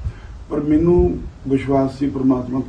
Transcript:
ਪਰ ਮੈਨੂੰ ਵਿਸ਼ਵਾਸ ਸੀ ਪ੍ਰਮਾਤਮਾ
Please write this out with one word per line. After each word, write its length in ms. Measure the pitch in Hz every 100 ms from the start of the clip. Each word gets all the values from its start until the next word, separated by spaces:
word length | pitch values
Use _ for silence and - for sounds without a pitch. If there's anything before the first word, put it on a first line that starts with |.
| - - - - -
ਪਰ 100 | 147
ਮੈਨੂੰ 580 | 147 151 170 175 180 - - - 135
ਵਿਸ਼ਵਾਸ 500 | 135 131 139 135 -
ਸੀ 100 | 139
ਪ੍ਰਮਾਤਮਾ 540 | 135 131 127 123 131